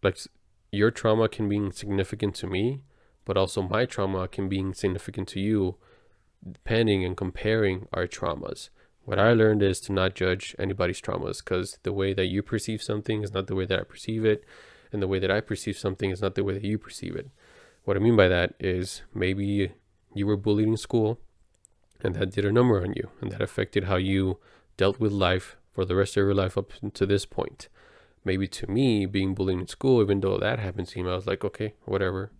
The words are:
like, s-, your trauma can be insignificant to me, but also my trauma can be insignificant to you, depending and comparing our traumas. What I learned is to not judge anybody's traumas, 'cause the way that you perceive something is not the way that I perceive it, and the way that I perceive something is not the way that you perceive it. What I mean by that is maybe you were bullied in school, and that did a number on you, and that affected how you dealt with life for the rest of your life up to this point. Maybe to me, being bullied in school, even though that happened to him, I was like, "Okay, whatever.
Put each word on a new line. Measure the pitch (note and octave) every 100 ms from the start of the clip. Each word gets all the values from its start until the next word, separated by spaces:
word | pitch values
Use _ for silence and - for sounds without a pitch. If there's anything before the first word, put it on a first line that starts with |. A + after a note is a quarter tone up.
like, | G2
s-, | - - _ _ _ _
your | G2+ G#2+
trauma | - A2+ A2 A2
can | - G#2+
be | G2+
insignificant | G2+ - G#2 G2 F#2+ G#2 G2+ -
to | F#2
me, | F#2 A2+ C3+ - _ _ _
but | - F#2+
also | F#2+ -
my | F#2 G#2+ B2
trauma | - G2 F#2+ F#2
can | - G2
be | F#2+
insignificant | F#2+ F#2 G2+ F#2 - G2 F#2
to | G2
you, | G2+ G#2+ F#2 F#2 _ _ _ _ _ _ F#2
depending | F2 - A2+ A2+ G2
and | F2+ F#2
comparing | F#2+ - G#2+ A2 G#2 F#2 -
our | - F2+
traumas. | - - D#2 - - - _ _ _ -
What | G2
I | G#2+
learned | A#2 A2 G#2
is | G2 F#2
to | -
not | G2 F#2
judge | F#2 F#2 F#2 - -
anybody's | G2 G2 F2+ G2+
traumas, | - F2+ F2+ -
'cause | - F#2 F#2+ -
the | -
way | G2 F#2+
that | G2 F#2
you | F#2+
perceive | - A2+ - A2
something | - G#2+ G#2+ G#2+
is | G#2
not | G2 F#2+
the | F#2+
way | F2+
that | F#2
I |
perceive | F#2 - - A2+
it, | A2 G#2 - - - - _
and | G#2
the | F#2+
way | F#2+
that | F#2+
I | G2+
perceive | A2+ G#2 - G2
something | G2+ F#2 G2
is | F#2
not | G2 F#2
the |
way | G2+
that | G2
you | G2+ G#2+
perceive | - - E2 E2
it. | C#3 _ _ - - _ -
What | G2
I |
mean | A2 A2+
by | F#2
that | F2+ F2 -
is | F#2+ F2+ F2+ - -
maybe | - F#2 G2 G2+ G2+ F#2+ - _ _ _
you | G2+ G2+
were | G#2
bullied | G#2 G#2 A2
in | A2
school, | - A#2+ G#2+ A2+ - _ _ _ _ _ _ _
and | - F#2
that | G2
did | F#2+ G2+
a |
number | A#2 B2 G#2
on | F#2
you, | - - -
and | G#2
that | G2
affected | G2+ - G2+ - F#2
how | F#2
you | F#2+ G2 F#2+ F#2 _ - _ -
dealt | F#2+ G2
with | A2
life | G2+ F2+ F#2 - - _
for | - F#2
the | F#2
rest | G2 -
of |
your | G2
life | G2 F#2 -
up | G2 - G2+
to | - G2
this | G2+ -
point. | - - - - _ - - _ _
Maybe | - F#2+ G2
to | - G2+
me, | G#2 C3+ G#2+ F#2+
being | G2 F#2+ F#2+
bullied | F#2+ F#2
in | F2
school, | - C3+ B2
even | G2+ G2
though | F#2+ G2
that | G2+ A2+
happened | G2+ F#2 F2
to | -
him, | F2+
I | F2+
was | F#2
like, | G2
"Okay, | G2+ - A2 -
whatever. | - G2 F#2+ F#2+ G2 -